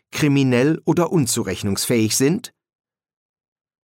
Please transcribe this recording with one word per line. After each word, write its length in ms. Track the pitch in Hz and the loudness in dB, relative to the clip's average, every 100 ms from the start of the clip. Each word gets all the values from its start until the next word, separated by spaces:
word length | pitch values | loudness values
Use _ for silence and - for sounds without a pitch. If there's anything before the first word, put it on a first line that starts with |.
| _ | _
kriminell 680 | - 151 139 135 120 143 160 - | -2 2 2 4 2 2 0 0
oder 260 | 160 170 | 0 0
unzurechnungsfähig 1040 | 180 139 - 98 92 104 98 - 120 110 - | 0 0 -2 -4 -4 -4 -4 -2 0 0 0
sind?" 360 | 135 135 - _ _ _ _ _ _ _ _ _ _ _ _ _ | 0 -2 -6 _ _ _ _ _ _ _ _ _ _ _ _ _